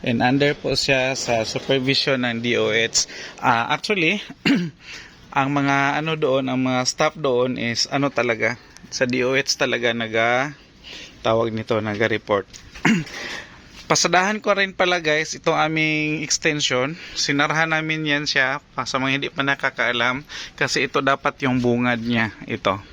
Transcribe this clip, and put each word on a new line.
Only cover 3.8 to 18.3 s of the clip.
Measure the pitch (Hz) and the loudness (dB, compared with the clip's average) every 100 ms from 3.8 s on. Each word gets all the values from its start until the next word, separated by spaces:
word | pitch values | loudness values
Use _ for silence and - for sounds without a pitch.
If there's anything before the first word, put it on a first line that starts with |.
| - 202 160 202 - - - | 0 0 2 0 -6 -8 0
<clears throat> | 269 175 - - - - - - - | 0 0 -8 -18 -18 -18 -20 -6 -2
ang | 135 | 0
mga | 143 139 139 139 139 | 2 2 2 2 0
ano | 156 156 | -2 -2
doon, | 151 131 131 | 2 0 0
ang | 127 | 0
mga | 131 127 127 | 0 0 -2
staff | - 156 | 0 0
doon | 156 147 123 127 117 | 0 0 2 0 -2
is | 117 117 - | -4 -2 -2
ano | 139 139 | 0 0
talaga, | - 120 110 113 120 - - - | 0 0 0 0 -2 -12 -20 -14
sa | - | -2
D | 127 127 | 0 2
O | 123 135 | 2 0
H | 139 | 0
talaga | - 139 123 120 | 0 0 2 0
naga, | 117 113 110 117 123 139 139 - - - - - - | 0 -2 2 2 2 0 -6 -20 -20 -18 -18 -18 -6
tawag | 120 113 117 | 0 2 2
nito, | 110 107 113 | -2 -2 -2
naga-report. | 107 104 110 107 - 104 95 - - - | 0 0 0 0 0 0 0 -14 -20 -4
<clears throat> | - 202 151 - - - - - - - - | 0 0 -2 -10 -10 -12 -14 -20 -20 -20 0
Pasadahan | 151 180 170 185 214 | 2 4 4 2 0
ko | 220 | 0
rin | 196 196 | 2 0
pala, | 185 185 180 | 2 0 2
guys, | 156 151 160 | 2 0 0
itong | - - 151 | -4 0 2
aming | 151 160 156 151 151 151 | 2 2 0 2 0 -2
extension. | 147 - 165 151 139 127 131 165 - - | -2 0 0 0 0 0 0 -4 -12 -6
Sinarhan | - 143 151 156 160 | -2 0 2 2 0
namin | 160 156 156 156 | 0 -2 -2 0
yan | 143 | -2
siya, | 147 | 0